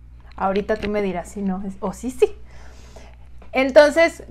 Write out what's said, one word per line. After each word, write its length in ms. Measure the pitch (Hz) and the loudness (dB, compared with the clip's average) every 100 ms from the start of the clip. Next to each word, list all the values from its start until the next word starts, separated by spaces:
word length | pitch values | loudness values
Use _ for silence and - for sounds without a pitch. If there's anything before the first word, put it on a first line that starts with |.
| - - - - | -20 -20 -18 -4
Ahorita 400 | 196 196 196 214 | -2 -2 -2 -4
tú 140 | 208 | -2
me 120 | 208 | -2
dirás 280 | 202 175 - | -2 -4 -8
si 120 | - | -6
no, 200 | 196 185 202 | -4 -4 -6
es, 100 | 190 | -8
o 120 | 202 | -8
sí, 160 | 180 233 | -8 -8
sí. 240 | 254 - - - - - - - - - - - - - | 0 0 0 -16 -18 -18 -18 -20 -20 -20 -20 -20 -18 -6
Entonces, 720 | 254 269 254 294 285 330 - - | 0 6 8 8 6 2 0 -14